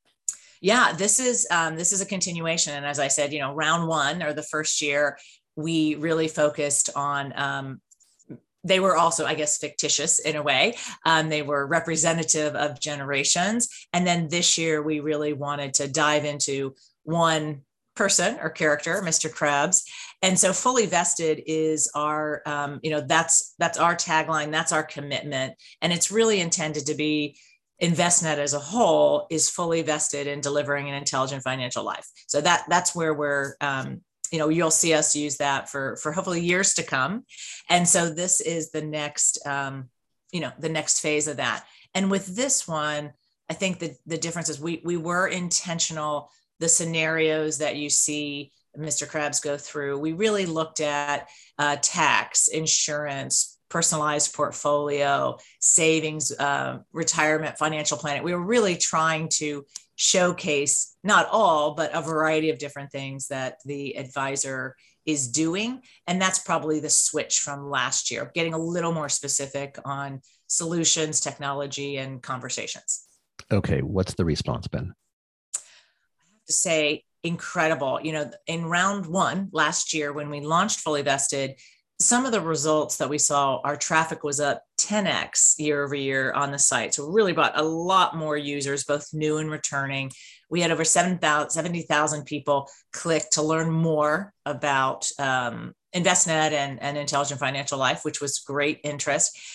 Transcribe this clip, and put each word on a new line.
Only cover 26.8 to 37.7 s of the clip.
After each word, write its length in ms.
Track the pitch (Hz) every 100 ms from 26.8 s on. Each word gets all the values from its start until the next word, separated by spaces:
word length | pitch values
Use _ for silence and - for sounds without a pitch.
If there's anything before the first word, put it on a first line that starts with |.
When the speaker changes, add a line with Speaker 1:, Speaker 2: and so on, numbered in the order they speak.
| 143
Speaker 1:
to 80 |
be 440 | 143 151 151 147 - _ _ _ -
Envestnet 540 | 170 165 175 - 160 147
as 160 | 143
a 60 | 143
whole 640 | 143 233 190 151 147 147 -
is 180 | 160 -
fully 320 | - 170 165
vested 460 | 156 151 - 143 143
in 120 | 143
delivering 480 | 139 143 139 143 143
an 60 |
intelligent 500 | 139 143 135 131 135
financial 400 | 127 131 123 -
life. 240 | 104 - - - -
So 120 | 143
that, 260 | 170 170 -
that's 260 | 175 - 170
where 180 | 160
we're, 420 | 147 147 143 135 -
um, 420 | 143 135 135 127 - _ -
you 60 | 165
know, 120 | 151
you'll 200 | 165 160
see 240 | 160 170
us 220 | 156 156 147
use 220 | 147 -
that 300 | 139 139 -
for, 300 | 139 135 -
for 140 | 156
hopefully 300 | 170 185 170
years 340 | 170 180 196 -
to 80 |
come. 420 | - 135 135 226 - - - -
And 180 | -